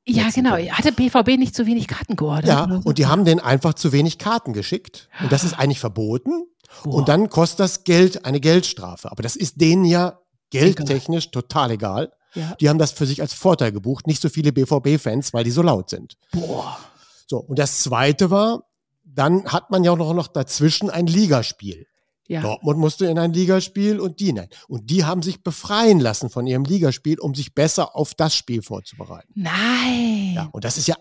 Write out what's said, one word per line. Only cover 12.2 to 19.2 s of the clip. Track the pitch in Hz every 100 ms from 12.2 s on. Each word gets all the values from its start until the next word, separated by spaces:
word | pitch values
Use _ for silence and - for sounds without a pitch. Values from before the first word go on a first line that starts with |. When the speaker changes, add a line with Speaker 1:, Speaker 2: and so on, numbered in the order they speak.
| _
Speaker 1:
Ja. | - 160 175
Speaker 2:
Die | 151
haben | 156
das | 151
für | - 139
sich | 139
als | 151
Vorteil | - - 165 117
gebucht. | 101 101 131 -
Nicht | 151
so | 165
viele | - 147
B-V-B-Fans, | 131 131 147 139 151 - 113 139
weil | 117
die | 117
so | 127
laut | 170 110 90
sind. | - - _ _
Speaker 1:
Boah. | 175 165 131 - - - _ _ _ -
Speaker 2:
So, | 131
und | - 135
das | 147 -
Zweite | - 120 135 147 185
war, | 196 220 233 - _ _ _
dann | _ 135